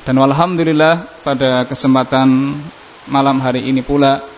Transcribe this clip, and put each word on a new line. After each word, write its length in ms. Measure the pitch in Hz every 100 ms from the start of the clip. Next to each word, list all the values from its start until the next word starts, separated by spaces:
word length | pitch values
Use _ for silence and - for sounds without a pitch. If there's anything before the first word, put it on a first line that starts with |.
Dan 160 | 135 131
alhamdulillah, 840 | 135 139 180 175 160 151 156 165 - -
pada 460 | 151 131 131 127 123
kesempatan 880 | 131 131 131 123 131 135 131 139 143 156 - - - -
malam 260 | 139 139 135
hari 240 | 131 127 127
ini 160 | 131
pula 400 | 123 143 139 139 -